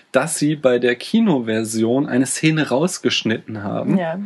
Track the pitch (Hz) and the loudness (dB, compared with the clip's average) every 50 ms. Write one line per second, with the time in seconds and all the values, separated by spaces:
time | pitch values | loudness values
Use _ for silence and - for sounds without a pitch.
0 | _ - - 131 143 165 - - 147 147 156 147 - 127 123 120 120 123 123 - | _ 0 0 0 0 0 -2 -2 0 0 0 2 2 2 2 4 2 0 0 0
1 | - - - 226 226 202 151 127 113 113 110 110 113 110 113 113 117 113 127 139 | -4 0 2 2 4 4 2 2 0 0 -2 -2 -2 -2 0 0 2 2 2 0
2 | 147 - 123 123 131 - - - - 156 156 156 139 - 120 135 165 185 - - | 0 0 0 0 0 0 -2 -2 0 0 2 0 0 0 0 0 0 -2 -4 -2
3 | - 120 - - - 113 110 - - - 110 104 104 101 113 110 - - - 190 | -2 -2 -2 0 0 -2 -2 -2 -6 -10 -10 -8 -6 -6 -4 -4 -2 0 0 0
4 | 170 165 165 196 208 | 0 -2 -6 -8 -10